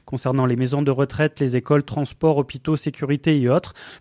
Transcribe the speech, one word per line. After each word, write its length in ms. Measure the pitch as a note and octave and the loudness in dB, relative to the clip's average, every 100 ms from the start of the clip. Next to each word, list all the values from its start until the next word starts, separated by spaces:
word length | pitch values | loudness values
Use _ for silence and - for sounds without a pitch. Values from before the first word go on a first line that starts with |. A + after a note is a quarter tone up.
| - | -10
concernant 400 | C3 C3 C3+ B2+ | -4 -2 0 2
les 100 | A#2+ | 0
maisons 260 | B2+ C#3+ | 0 0
de 100 | C#3 | 0
retraite, 500 | C3 C#3 - D3+ - | 0 -2 0 -2 0
les 160 | C3+ B2 | 0 0
écoles, 260 | - D3 | 2 0
transports, 540 | - D3+ C#3+ - D#3+ C#3+ | 0 -4 -6 0 0 2
hôpitaux, 400 | C3 C3 - D3+ | -2 -6 -4 -2
sécurité 600 | D#3 - C#3 C#3+ E3 D3+ | -4 -6 -4 0 2 2
et 120 | A#2+ | 4
autres, 240 | D#3 - - - - | 2 0 -14 -20 -16